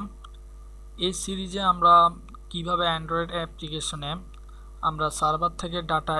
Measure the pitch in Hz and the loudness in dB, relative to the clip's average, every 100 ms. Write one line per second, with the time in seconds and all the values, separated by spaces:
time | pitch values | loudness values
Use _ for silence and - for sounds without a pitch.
0 | 202 - - - - - - - - - | 4 -4 -16 -18 -18 -18 -18 -18 -16 -4
1 | 175 185 - 190 185 196 190 180 175 175 | -2 -2 -4 -6 -4 0 2 6 8 10
2 | 170 170 - - - 170 170 175 170 160 | 8 4 -14 -16 -10 -6 -2 2 2 0
3 | 160 165 165 170 165 - 156 156 - 151 | 0 -2 -2 -4 -6 -8 -8 -6 -6 -6
4 | 143 180 - - - - - - 160 151 | -6 -6 -8 -16 -16 -16 -16 -4 -2 0
5 | 151 - 156 156 170 170 175 175 160 156 | 0 2 2 4 0 -2 -4 -4 0 0
6 | 156 156 | 0 -2